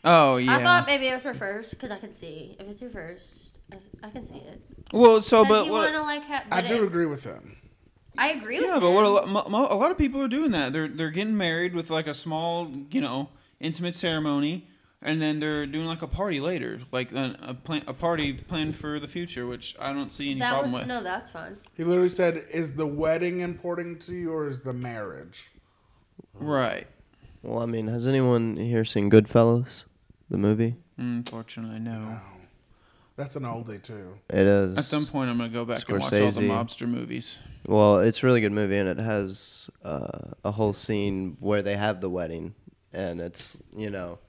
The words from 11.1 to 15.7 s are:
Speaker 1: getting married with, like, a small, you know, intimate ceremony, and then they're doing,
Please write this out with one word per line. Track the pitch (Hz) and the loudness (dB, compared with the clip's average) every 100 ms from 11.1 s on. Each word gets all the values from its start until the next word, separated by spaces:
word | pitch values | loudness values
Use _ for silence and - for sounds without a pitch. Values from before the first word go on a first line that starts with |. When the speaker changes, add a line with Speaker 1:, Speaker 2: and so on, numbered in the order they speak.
Speaker 1:
getting | 160 214 214 | -2 -2 0
married | 175 165 180 | 0 0 -2
with, | 175 165 | -4 2
like, | 160 156 | 2 2
a | |
small, | 147 165 156 170 170 170 139 143 | -6 -4 -2 0 -2 -4 -8 -4
you | 135 | -2
know, | 135 131 143 _ _ _ | 0 -2 -4 _ _ _
intimate | 160 165 175 | -6 -4 -4
ceremony, | 175 180 160 156 143 147 175 - _ _ _ | -2 -2 0 0 0 0 -2 -10 _ _ _
and | - 156 | -4 0
then | 156 151 | 0 -2
they're | 151 151 | -2 -2
doing, | 143 | -4